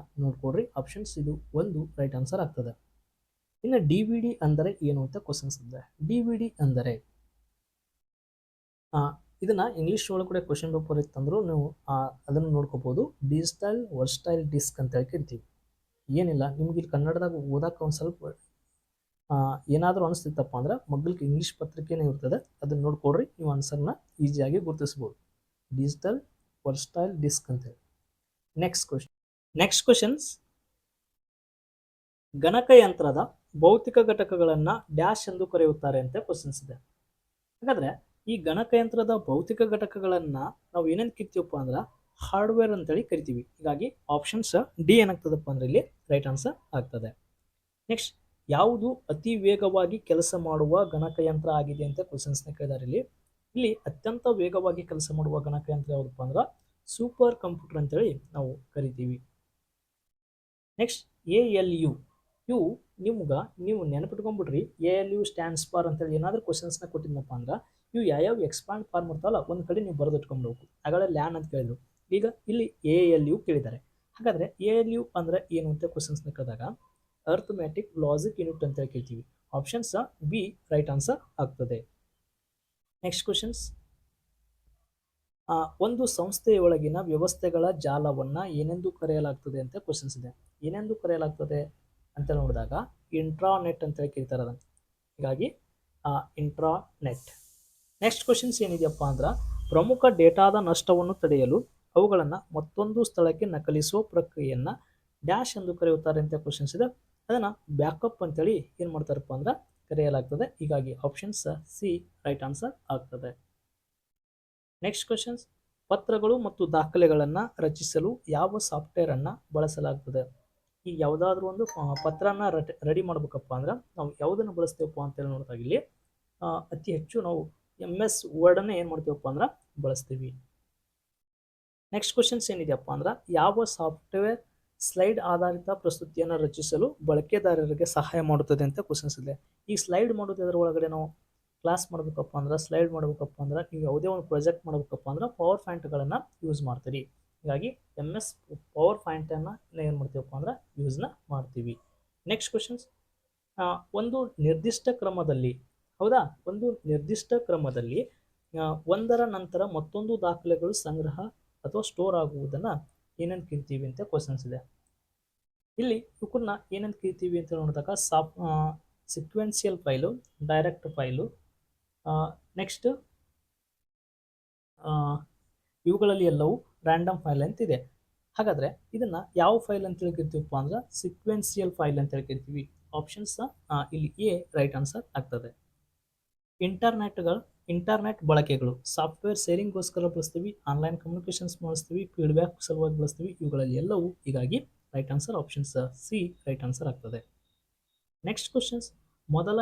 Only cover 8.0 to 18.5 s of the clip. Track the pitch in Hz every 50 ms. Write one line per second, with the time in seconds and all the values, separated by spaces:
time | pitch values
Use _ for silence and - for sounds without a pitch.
8 | _ _ _ _ _ _ _ _ _ _ _ _ _ _ _ _ _ _ - 147
9 | 143 143 143 - _ _ _ _ 190 196 214 185 196 240 240 165 160 170 208 208
10 | - - 190 185 185 185 185 180 180 - 147 147 165 160 160 160 156 - 151 147
11 | 143 - - 135 135 147 175 214 208 170 160 151 143 147 - - _ - 135 135
12 | 131 131 - - _ - 139 156 165 160 147 143 143 139 - 123 131 127 127 175
13 | 262 294 - _ 139 135 147 160 165 165 - - 202 202 214 240 240 208 160 131
14 | - 165 - - - 175 170 165 156 147 147 143 - - - - 131 127 127 123
15 | 127 127 - 165 143 - 123 113 - _ _ _ _ _ _ _ _ _ _ _
16 | _ - 135 160 180 170 156 135 131 143 139 147 156 165 165 170 165 - - 139
17 | 147 156 165 175 180 175 165 156 139 139 139 143 156 170 170 - 160 151 156 -
18 | 151 170 175 - - 151 - - _ _